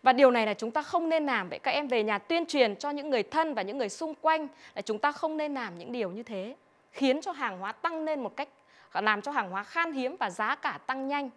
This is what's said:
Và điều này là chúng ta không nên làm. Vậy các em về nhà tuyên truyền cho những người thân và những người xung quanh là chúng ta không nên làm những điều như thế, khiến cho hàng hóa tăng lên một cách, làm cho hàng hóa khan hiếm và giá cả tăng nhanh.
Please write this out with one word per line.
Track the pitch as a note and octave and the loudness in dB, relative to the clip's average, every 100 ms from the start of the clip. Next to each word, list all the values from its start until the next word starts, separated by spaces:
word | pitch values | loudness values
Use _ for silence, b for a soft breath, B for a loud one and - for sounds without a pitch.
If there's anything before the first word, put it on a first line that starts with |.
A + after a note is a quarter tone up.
Và | C4 | 6
điều | B3 C4+ | 10 8
này | A#3+ G#3+ | 8 2
là | |
chúng | G3+ A3+ | 0 -2
ta | C4 | -2
không | D4 F4+ E4 | 0 0 2
nên | D#4+ D4 | 2 2
làm. | A#3 F3+ | -2 -2
Vậy | - | -4
các | C4+ | -2
em | C#4 D4 | -2 0
về | A#3+ | 0
nhà | G#3+ G#3 | 2 -2
tuyên | - E4 E4+ | 0 -2 0
truyền | D4 A#3 G3+ | 4 4 4
cho | C#4+ | -6
những | D4 D4 | -6 0
người | B3+ | 0
thân | G3+ D#4 D#4+ | 0 0 0
và | A#3 | -2
những | F#3+ C4+ | -4 -4
người | A3 | -4
xung | - D#4+ | -4 -8
quanh | D4+ D#4 D#4+ D4 B B | 0 2 2 0 B B
là | - | -12
chúng | G#3 G#3+ | -6 0
ta | C#4+ | 0
không | D4 D#4+ D#4 | 0 -4 -2
nên | D4+ | -4
làm | C#4 A3 E3+ | -4 -8 -10
những | - | -10
điều | B3 G3 | -6 -4
như | G3 | -6
thế, | A#3 G3+ G3+ C#4 _ _ _ | -10 -8 -10 -12 _ _ _
khiến | - C4+ C#4 | 0 2 2
cho | F4 | -2
hàng | D4+ B3 F#3 | -6 -6 -6
hóa | G3 | -8
tăng | A3 E4 E4 | -4 -4 -2
lên | D#4 D4+ | -4 -4
một | A3+ - | -4 -6
cách, | D4 _ b b b | -10 _ b b b
làm | - G#3+ G#3 | 0 2 2
cho | C#4+ | 0
hàng | C#4+ G3 | -4 -2
hóa | F#3 | -6
khan | G3+ E4 E4+ | -4 -2 -2
hiếm | C#4 B3+ E4+ | -2 -4 -2
và | G#3+ | -6
giá | F3+ G#3+ | -2 -4
cả | C#4+ D4 A#3+ - | -2 -4 -6 -6
tăng | C4 C4+ | -4 -2
nhanh. | C#4+ C4+ | -4 -4